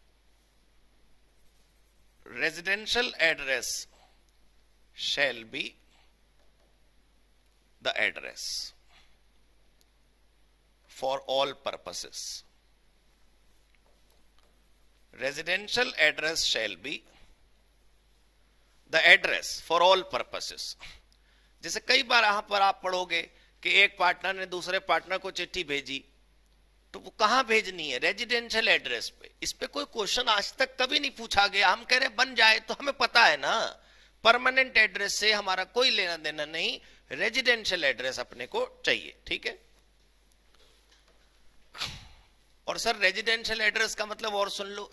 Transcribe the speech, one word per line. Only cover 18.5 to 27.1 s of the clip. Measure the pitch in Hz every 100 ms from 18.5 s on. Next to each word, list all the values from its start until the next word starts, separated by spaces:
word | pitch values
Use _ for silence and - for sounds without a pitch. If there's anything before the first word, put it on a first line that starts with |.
| _ _ _ _
the | 156 165
address | 190 185 92 - -
for | - 170
all | 180 190
purposes। | 185 120 - 92 - 76 - - - - _ _ _ _ _ _
जैसे | 165 214 -
कई | 262
बार | 240 240
यहाँ | 214 208 208
पर | 202
आप | 196 190
पढ़ोगे | 185 180 180 170 - _ _ _
कि | 175 185
एक | 196 -
पार्टनर | 180 175 180 190
ने | 185
दूसरे | 180 165 190
पार्टनर | 185 165 165 185
को | 190
चिट्ठी | 180 175 -
भेजी, | 151 143 131 139 - _ _ _ _ _ _ _ _
तो | -
वो | 190